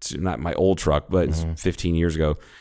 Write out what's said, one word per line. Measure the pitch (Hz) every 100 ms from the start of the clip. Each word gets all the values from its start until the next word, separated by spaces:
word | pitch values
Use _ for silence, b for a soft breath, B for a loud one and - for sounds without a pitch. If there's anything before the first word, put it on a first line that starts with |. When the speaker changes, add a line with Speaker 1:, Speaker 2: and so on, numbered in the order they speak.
Speaker 1:
to, | - 71
not | 90 64
my | 82
old | - 95 92
truck, | - 73 -
but | 92 80
it's | 80
Speaker 2:
Mm-hmm. | 82
Speaker 1:
fifteen | 80 90 - 87
years | 82 85 78
ago, | 76 73 b b